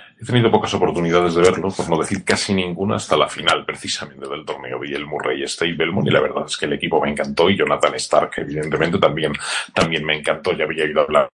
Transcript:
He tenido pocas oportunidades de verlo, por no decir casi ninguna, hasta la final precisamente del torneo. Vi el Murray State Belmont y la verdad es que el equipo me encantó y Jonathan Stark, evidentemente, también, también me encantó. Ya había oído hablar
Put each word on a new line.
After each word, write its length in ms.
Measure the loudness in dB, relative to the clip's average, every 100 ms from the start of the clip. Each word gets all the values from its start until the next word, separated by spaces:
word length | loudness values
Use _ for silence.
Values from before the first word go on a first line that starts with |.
| -18 _
He 40 |
tenido 280 | 0 4 6
pocas 200 | 4 2
oportunidades 600 | 0 2 2 2 2 4
de 80 | 6
verlo, 280 | 4 4 -2
por 180 | -4 0
no 100 | 0
decir 240 | 0 -4
casi 320 | -2 -2 0
ninguna, 420 | -2 -2 -2 -2 -2
hasta 200 | 0 2
la 120 | 2
final 360 | 0 0 0
precisamente 640 | -2 -8 -6 -6 -8 -12 -10
del 160 | -8
torneo. 340 | -8 -10 -8 -8
Vi 160 | -6
el 120 | -8 -6
Murray 360 | -4 -2 -4
State 280 | -4 -2 -2
Belmont 340 | 0 0 0 2
y 60 |
la 80 | 2
verdad 240 | 2 -2 -6
es 100 | -4
que 100 | -4
el 80 |
equipo 260 | -4 0 0
me 100 | 0
encantó 400 | -2 -2 2 4
y 60 | 4
Jonathan 380 | 2 2 0 0
Stark, 340 | 0 2 2 -2
evidentemente, 640 | -6 -6 -2 0 0 2
también, 340 | 2 2 -2 -4 -6 -6 -4
también 300 | -2 0 0
me 120 | -2 -2
encantó. 360 | -2 -2 -2
Ya 120 | -2
había 200 | -2 -2
oído 160 | 0 2
hablar 280 | 2 2 0